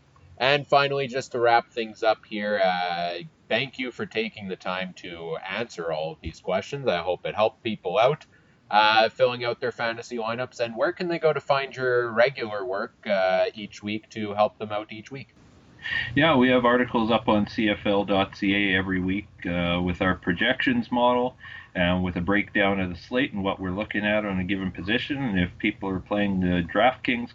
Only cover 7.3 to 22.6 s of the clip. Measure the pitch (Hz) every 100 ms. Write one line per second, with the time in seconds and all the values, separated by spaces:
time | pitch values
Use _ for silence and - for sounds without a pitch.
7.3 | 82 110 - 117 104 92 92 123 151 -
8.3 | _ _ _ - 104 107 110 110 - 127
9.3 | 120 120 117 123 113 117 117 117 123 110
10.3 | 117 127 - 117 113 147 175 180 170 156
11.3 | 147 - 139 139 131 127 123 120 113 123
12.3 | 135 117 104 92 98 117 _ 117 98 92
13.3 | 92 92 110 104 - 104 107 - 113 104
14.3 | 101 107 - 107 104 107 110 110 135 -
15.3 | _ - - - - - - - 139 160
16.3 | 139 127 127 123 123 123 123 110 113 -
17.3 | 107 104 - 107 101 107 101 98 98 98
18.3 | - 101 101 101 95 95 92 92 98 -
19.3 | - 92 87 87 87 90 87 92 90 -
20.3 | 87 110 127 - 120 113 123 123 123 123
21.3 | - - - - 92 87 90 90 90 87
22.3 | 101 101 110